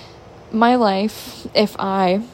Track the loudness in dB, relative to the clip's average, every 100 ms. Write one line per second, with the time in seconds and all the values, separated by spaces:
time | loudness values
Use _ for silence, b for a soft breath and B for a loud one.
0 | B B B -20 -8 0 2 4 2 0
1 | -2 -6 -16 -16 -6 0 0 -2 -4 0
2 | 2 0 -4